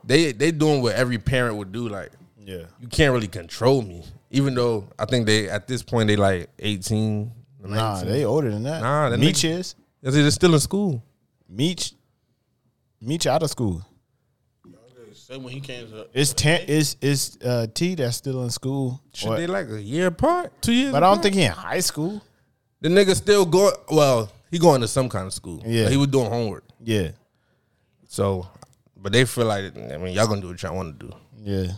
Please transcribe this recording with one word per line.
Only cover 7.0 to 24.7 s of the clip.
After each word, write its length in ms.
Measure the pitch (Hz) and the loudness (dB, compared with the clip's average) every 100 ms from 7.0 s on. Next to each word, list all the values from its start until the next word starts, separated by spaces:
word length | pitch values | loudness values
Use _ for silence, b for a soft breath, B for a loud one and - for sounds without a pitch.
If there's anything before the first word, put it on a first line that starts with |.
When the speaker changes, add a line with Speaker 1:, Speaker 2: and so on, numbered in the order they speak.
| 110 107 113 117 _ - | 0 -2 -6 -12 _ -20
Speaker 2:
Nah, 340 | 98 107 110 | -6 -4 -2
Speaker 1:
nineteen. 140 | 98 90 | -4 -2
Speaker 2:
they 120 | 123 | -2
older 260 | 120 143 131 | 0 0 0
than 120 | 104 | -4
that. 180 | 127 160 | -6 -4
Speaker 1:
Nah, 260 | 117 147 143 | -2 0 0
that 80 | 117 | 2
Speaker 2:
Meech 180 | 147 190 | 2 2
Speaker 1:
nigga 200 | 165 170 | -2 -2
Speaker 2:
is. 160 | 185 - _ _ | -8 -14 _ _
Speaker 1:
Yes, 140 | 131 | 0
they're 160 | 143 147 | 2 2
still 240 | - 180 | 4 4
in 60 | 156 | 4
school. 420 | - 196 202 123 - _ _ _ _ | 2 -2 -2 -4 -10 _ _ _ _
Speaker 2:
Meech, 440 | 92 156 180 - _ _ _ _ _ _ _ _ _ _ _ | -4 -4 -2 -10 _ _ _ _ _ _ _ _ _ _ _
Meech 260 | 110 165 147 | -8 -2 0
out 160 | 147 | 0
of 80 | 151 | 0
school. 340 | - 113 85 92 _ _ _ _ _ _ _ - - _ - 110 | -2 -2 -2 -8 _ _ _ _ _ _ _ -20 -20 _ -20 -20
Speaker 3:
Say 220 | - - 135 | -20 -18 -16
when 160 | 127 | -12
he 80 | 135 | -12
came 260 | 139 123 117 | -12 -12 -14
to 200 | 107 - | -16 -6
Speaker 2:
It's 180 | 127 143 | 0 0
Tan-, 320 | - 151 175 - | 2 2 2 2
it's, 300 | 151 147 - | 0 0 -2
it's, 360 | 139 139 - - | -2 0 -4 -6
uh, 220 | 123 120 113 | -2 -2 -2
T 220 | - 175 | -2 -2
that's 220 | 180 120 123 | -2 -4 -4
still 260 | 135 131 | -6 -6
in 60 | 123 | -6
school. 520 | - 131 139 131 127 _ | -6 -4 -2 -4 -6 _
Speaker 1:
Shit, 160 | - 110 | -10 -4
Speaker 2:
What? 80 | 113 | -2
Speaker 1:
they, 80 | 170 | -2
like, 220 | 196 147 | -4 -6
a 100 | 107 | -10
year 260 | 104 151 185 | -6 -2 -2
apart, 460 | 170 277 359 339 _ | 2 0 0 -4 _
two 100 | - | 0
years 200 | 240 277 | 2 2
Speaker 2:
But 100 | 269 | 4
I 40 | 180 | 4
don't 80 | |
Speaker 1:
apart. 80 | 202 | 4
Speaker 2:
think 100 | 202 196 | 2 2
he 60 | |
in 100 | 131 | 2
high 280 | 78 82 156 | 0 -6 -4
school. 420 | 180 - 160 208 _ _ _ _ _ _ | -4 -4 -6 -8 _ _ _ _ _ _
Speaker 1:
The 80 | 156 | 2
nigga 260 | 185 196 | 4 4
still 300 | 180 - 202 | 2 4 4
go, 260 | 180 180 196 - - | 6 6 4 2 0
well, 420 | 156 143 123 104 - _ | 4 6 4 0 -10 _
he 80 | 170 | 4
going 220 | 165 | 6